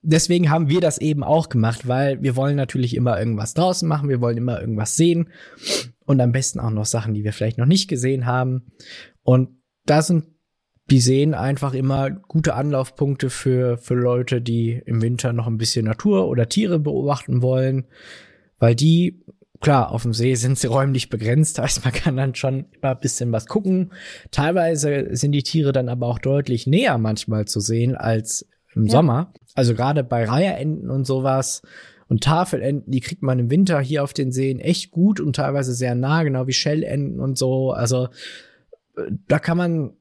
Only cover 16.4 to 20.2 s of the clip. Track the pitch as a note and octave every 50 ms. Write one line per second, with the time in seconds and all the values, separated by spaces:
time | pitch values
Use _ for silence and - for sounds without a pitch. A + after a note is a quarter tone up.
16.4 | A#2 A#2 - G3 A3 G3 F3 D#3+ D3 D3 D3 C3 C3+ C#3+ C#3+ C3 - - B2+ B2
17.4 | B2 B2+ C3 C3 C3 C3 C3 C3 B2 _ _ - - - - - - - _ _
18.4 | _ _ _ _ - A2+ A#2+ A#2 C#3+ D#3+ E3 E3+ F3 F3+ F3+ - _ - - _
19.4 | _ _ _ _ - D3+ C#3+ C3+ A#2 - - A#2 - A#2+ A2+ A2+